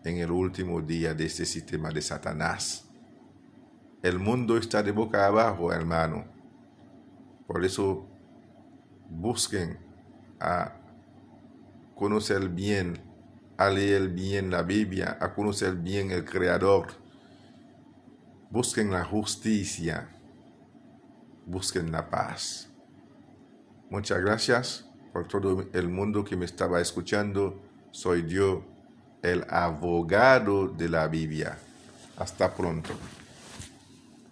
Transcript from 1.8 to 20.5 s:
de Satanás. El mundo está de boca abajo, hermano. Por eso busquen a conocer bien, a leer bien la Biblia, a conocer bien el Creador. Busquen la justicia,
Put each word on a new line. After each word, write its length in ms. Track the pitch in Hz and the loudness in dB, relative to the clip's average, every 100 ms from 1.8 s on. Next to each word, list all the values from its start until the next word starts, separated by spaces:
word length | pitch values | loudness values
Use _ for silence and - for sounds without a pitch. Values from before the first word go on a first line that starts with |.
| 80 | -4
de 120 | 78 | -4
Satanás. 840 | 76 71 82 78 82 - - - - - - - - - - - - - - - | -6 -6 -6 -2 -2 -2 -6 -8 -14 -20 -20 -20 -20 -20 -20 -20 -20 -20 -20 -2
El 160 | 90 90 | -2 0
mundo 360 | 98 127 113 113 | 0 0 2 0
está 280 | 113 107 | 2 0
de 80 | 104 | 2
boca 340 | 104 110 104 98 | 0 0 4 4
abajo, 480 | 107 113 90 85 | 6 4 2 -2
hermano. 520 | 85 82 82 80 73 - - - - - - - - - - - - - | 0 0 2 0 -2 -10 -20 -20 -20 -20 -20 -20 -20 -20 -20 -20 -20 -6
Por 180 | 87 92 | -2 0
eso 420 | - 98 95 - - - - - - - - _ - - | 0 0 -2 -8 -20 -20 -20 -20 -20 -20 -20 _ -20 -16
busquen 720 | 82 104 117 - 101 85 85 - - - - - - | -6 -2 -2 -2 -2 -4 -8 -18 -20 -20 -20 -20 -6
a 360 | 82 87 - - - - - - - - - - - - - - | -2 -2 -4 -10 -20 -20 -20 -20 -20 -20 -20 -20 -20 -20 -20 -2
conocer 540 | 101 107 104 98 95 | 0 2 2 0 0
bien, 500 | 87 101 101 90 85 - - - - - - | -2 0 0 0 -6 -12 -20 -20 -20 -18 2
a 120 | 98 | 4
leer 380 | 98 101 98 95 | 4 4 2 2
bien 420 | 90 95 98 95 | -2 -2 -2 0
la 100 | 87 | 0
Biblia, 560 | 85 104 104 90 90 - | 2 2 2 -2 -4 -2
a 140 | 90 | -4
conocer 420 | - 104 98 95 90 | -2 -2 0 -2 -2
bien 360 | 85 101 98 | -4 -2 -2
el 120 | 90 | -2
Creador. 640 | 78 92 90 87 95 98 - - - - - - - - - - - - - - - - - | -2 0 2 4 6 4 2 -12 -20 -20 -20 -20 -20 -20 -20 -20 -20 -20 -20 -20 -20 -20 -4
Busquen 420 | 107 123 - 104 | 0 0 0 2
la 120 | 92 | 0
justicia, 1080 | 85 104 101 - 110 107 92 - 82 80 - - - - - | 0 -2 -2 -4 0 0 0 -4 -4 -4 -8 -20 -20 -20 -20